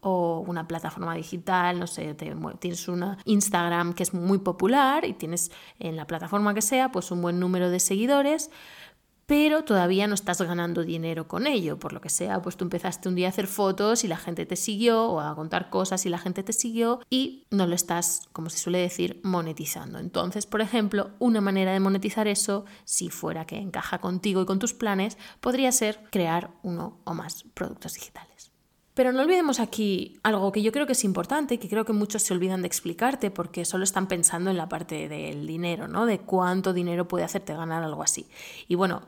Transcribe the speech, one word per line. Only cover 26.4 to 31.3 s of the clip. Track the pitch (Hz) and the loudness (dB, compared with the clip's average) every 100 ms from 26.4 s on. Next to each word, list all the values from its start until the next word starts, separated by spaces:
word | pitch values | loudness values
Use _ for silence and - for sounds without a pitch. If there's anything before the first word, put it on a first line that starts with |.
| 170 - | -2 -8
uno | 185 170 170 - | -8 -6 -8 -10
o | - | -8
más | 165 165 - - | -8 -8 -12 -12
productos | - - - - | -8 -8 -8 -12
digitales. | - - - - - - _ _ _ _ - | -12 -14 -18 -20 -20 -20 _ _ _ _ 2
Pero | 254 | 2
no | 254 | 4
olvidemos | 302 370 311 240 | 4 4 4 2
aquí | 220 - 208 185 - - | 0 0 0 0 -2 -2
algo | 214 208 196 | 0 2 2
que | 208 | 2
yo | 214 | 2
creo | 277 | 2
que | 285 | 2
es | 247 | 2
importante | 202 175 170 | 2 0 0